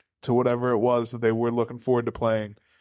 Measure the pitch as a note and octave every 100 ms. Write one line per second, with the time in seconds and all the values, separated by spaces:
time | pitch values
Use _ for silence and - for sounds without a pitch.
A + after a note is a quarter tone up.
0 | _ _ - B2 B2+ A#2+ B2 A#2 B2 A#2+
1 | A2+ A#2+ A2+ A2+ A#2+ A#2+ A#2 A#2+ B2+ B2
2 | A#2 - A#2 A2 G#2 G#2 _ _